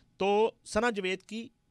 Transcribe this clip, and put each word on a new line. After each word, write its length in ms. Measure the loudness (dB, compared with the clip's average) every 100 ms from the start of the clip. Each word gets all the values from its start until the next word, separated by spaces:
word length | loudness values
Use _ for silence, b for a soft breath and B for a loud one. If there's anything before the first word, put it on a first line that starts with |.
| b -2
तो 400 | 2 4 2 -2
सना 260 | -4 0 0
जावेद 320 | 0 -4 -6
की 280 | -8 -12 -12 _ _